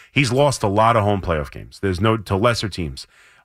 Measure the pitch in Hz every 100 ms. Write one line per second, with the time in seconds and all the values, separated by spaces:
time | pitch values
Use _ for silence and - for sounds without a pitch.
0 | - 135 135 127 143 - 107 101 110 117
1 | 104 101 92 78 73 - 52 - 98 90
2 | 110 110 - 98 120 113 104 90 78 67
3 | - _ _ _